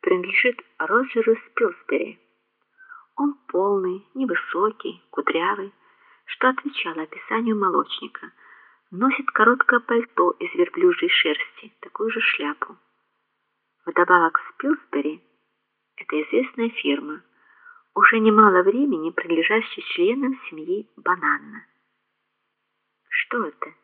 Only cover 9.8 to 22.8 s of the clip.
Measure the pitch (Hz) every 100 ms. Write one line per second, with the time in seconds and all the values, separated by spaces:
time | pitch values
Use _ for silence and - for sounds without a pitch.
9.8 | - 233 233 - 175 - 180 175 175 175
10.8 | 180 175 175 - 160 151 - - 220 _
11.8 | - - 220 226 - - 147 147 - -
12.8 | _ _ _ _ _ _ _ _ _ _
13.8 | - 170 175 180 160 - - - 285 -
14.8 | _ 147 139 160 _ _ _ _ _ _
15.8 | _ - - 151 151 - 262 - 233 226
16.8 | 143 143 147 151 _ _ _ _ - -
17.8 | _ - 220 226 220 214 214 180 190 240
18.8 | 285 170 160 - 170 165 170 220 - -
19.8 | - - 185 262 262 262 - 156 156 202
20.8 | 220 - - 180 151 147 147 143 - _
21.8 | _ _ _ _ _ _ _ _ _ _